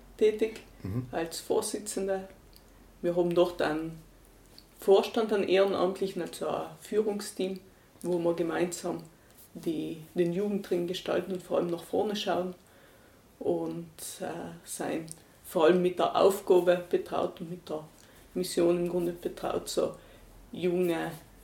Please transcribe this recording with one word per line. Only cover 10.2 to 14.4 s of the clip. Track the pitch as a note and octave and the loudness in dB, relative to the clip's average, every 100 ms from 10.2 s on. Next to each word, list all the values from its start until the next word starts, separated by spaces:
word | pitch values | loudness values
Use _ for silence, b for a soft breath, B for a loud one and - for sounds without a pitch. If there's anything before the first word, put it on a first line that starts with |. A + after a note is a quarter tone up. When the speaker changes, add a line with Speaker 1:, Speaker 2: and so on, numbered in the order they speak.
| E3+ | 0
Speaker 1:
Jugendring | F3 G#3 G3+ - F3+ F3 | 2 0 -2 -2 -2 -2
gestalten | F3+ - E3+ F3+ | -4 -2 -2 -2
und | F3+ | -6
vor | - E3 | -2 -2
allem | F3 | 0
nach | E3+ | -4
vorne | - F3+ G#3+ G#3 | -4 -2 0 -2
schauen. | G#3 E3+ F#3 F3+ b b b b b b b - | 0 0 -2 -6 b b b b b b b -6
Und, | - E3+ E3 E3 E3+ D#3 - - | -2 -2 -2 -8 -12 -14 -14 -10
äh, | E3 E3 | -8 -8